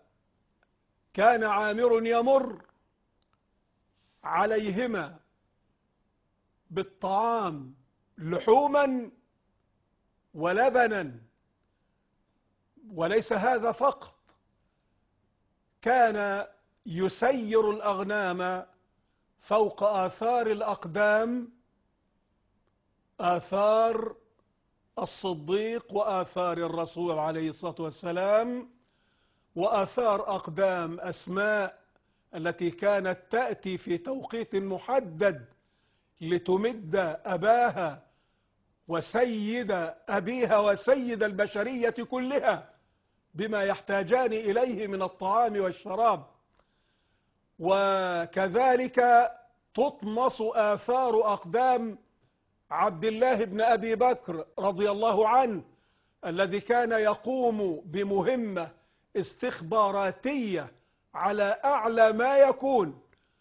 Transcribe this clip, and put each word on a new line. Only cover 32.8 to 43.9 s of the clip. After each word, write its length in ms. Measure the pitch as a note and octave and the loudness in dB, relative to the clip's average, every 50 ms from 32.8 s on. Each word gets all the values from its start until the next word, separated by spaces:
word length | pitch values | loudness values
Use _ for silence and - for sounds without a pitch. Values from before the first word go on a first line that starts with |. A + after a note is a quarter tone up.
| G3+ G3+ G#3 G3+ F#3+ F#3 F#3 F3+ - - | 0 2 2 2 0 -2 -4 -6 -8 -4
تأتي 480 | - A#3+ B3+ A#3+ G#3 - - G3 F#3 F3+ | -2 -2 0 -2 -4 -8 -8 -8 -8 -8
في 200 | - - F3 E3+ | -6 -6 -6 -6
توقيت 580 | F3 B3+ C4+ C4+ - - - A#3 A3 - - | -4 -6 -8 -8 -8 -10 -8 -8 -8 -4 -4
محدد 880 | G3 G3 G3 F#3+ F3 - - B3+ C4+ B3+ F#3 D#3+ D#3 G#3 G3+ F3 C#3 A#2 - _ _ _ _ _ _ _ _ _ _ _ _ _ - | -4 -4 -4 -6 -8 -4 -2 -2 -2 -2 -2 -4 0 0 0 0 -2 -12 -20 _ _ _ _ _ _ _ _ _ _ _ _ _ -12
لتمد 760 | E3 D#3+ F3 F3 F3 F3+ F#3 G3 G#3 A#3 B3 A3+ G3+ D#3 D#3+ G3 F#3 E3 D3+ - - | -6 -4 -4 -2 0 0 0 0 0 0 -2 -4 -8 -4 -2 -2 0 -2 -4 -8 -6
أباها 800 | G#3+ F#3 E3+ E3+ G#3+ A3+ A#3+ A#3+ A#3 - G3 F3+ D#3 C#3 - - _ _ _ _ _ _ _ _ _ _ _ _ _ _ _ _ - | -6 -4 0 4 4 4 6 4 2 0 -2 -4 -4 -6 -8 -16 _ _ _ _ _ _ _ _ _ _ _ _ _ _ _ _ -6
وسيد 800 | E3 E3 D#3+ - - A#3 B3+ B3 A3+ G#3+ G#3 G#3 A#3 B3 B3 G3 G3+ F3+ E3 D#3+ - - _ - | -6 -6 -4 -2 0 2 2 2 0 -2 -4 -4 -4 -4 -4 -4 -4 -4 -4 -6 -8 -12 _ -4
أبيها 500 | G3 G3+ F3 F#3+ B3 B3+ A#3+ F#3 A3 G#3 | -4 -4 -2 -2 -2 -2 0 2 4 4
وسيد 640 | G#3 G#3 G3+ G3 - - C4+ C#4+ B3 A#3+ A#3 G#3 A3 | 4 4 2 0 2 2 2 2 2 -4 -2 -2 -2
البشرية 680 | G#3 G3 F#3 G#3 G#3 - G#3 G#3 A#3+ C4+ B3 A#3 A#3 | -2 0 -2 -4 -2 -2 -4 -4 -4 -4 -2 -2 -2
كلها 800 | - - A#3 - - B3+ B3+ B3+ C#4 C#4 - B3+ G3 D#3+ - - _ _ _ _ _ _ _ _ _ _ _ _ - | -2 -2 -8 -6 -6 -6 -4 -2 -2 0 0 0 -2 -2 -4 -14 _ _ _ _ _ _ _ _ _ _ _ _ -10
بما 280 | D#3 G#3 A3 G#3+ G#3 G3 | -8 -6 -4 -2 -2 -2
يحتاجان 680 | G3 F#3+ - - - | -2 -2 -4 -4 -4